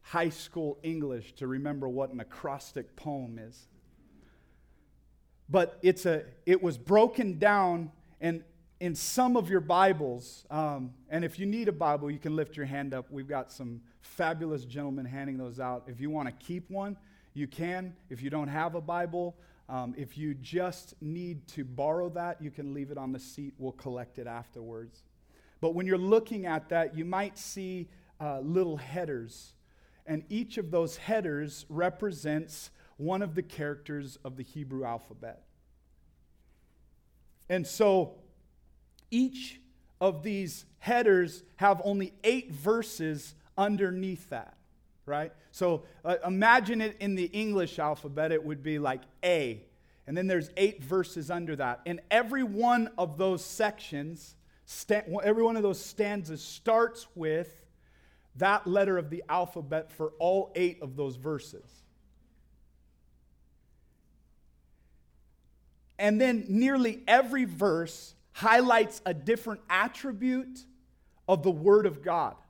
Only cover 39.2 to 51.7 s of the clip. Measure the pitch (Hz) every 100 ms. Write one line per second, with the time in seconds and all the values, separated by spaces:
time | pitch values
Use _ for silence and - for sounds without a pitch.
39.2 | 262 262 - - - _ _ _ 196 160
40.2 | 185 196 180 - - _ 190 240 233 185
41.2 | 175 - - - 202 196 202 202 190 -
42.2 | 220 254 165 147 165 233 220 - 156 151
43.2 | - - _ - 202 208 190 180 190 170
44.2 | - 123 87 - _ _ _ _ - 147
45.2 | 156 - _ - 185 160 - - 165 175
46.2 | 175 190 220 254 202 226 214 - 202 190
47.2 | 175 202 220 202 165 - 151 147 147 139
48.2 | 156 160 156 147 147 151 143 131 - -
49.2 | 180 170 131 107 - _ _ _ - 165
50.2 | 190 180 151 - 196 202 131 185 175 -
51.2 | 156 175 165 147 127